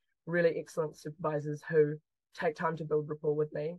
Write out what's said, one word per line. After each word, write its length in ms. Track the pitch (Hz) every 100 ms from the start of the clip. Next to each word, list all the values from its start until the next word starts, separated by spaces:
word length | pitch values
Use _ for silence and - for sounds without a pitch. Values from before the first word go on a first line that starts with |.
| _ _ 165
really 280 | 175 165 165
excellent 360 | - 175 151 -
supervisors 680 | 156 151 156 147 151 147 -
who 280 | 160 147 151 _ _ _ -
take 160 | 170 151
time 220 | 170 160
to 60 |
build 260 | 151 151 147
rapport 240 | 151 156 151
with 160 | 151
me. 240 | 147 156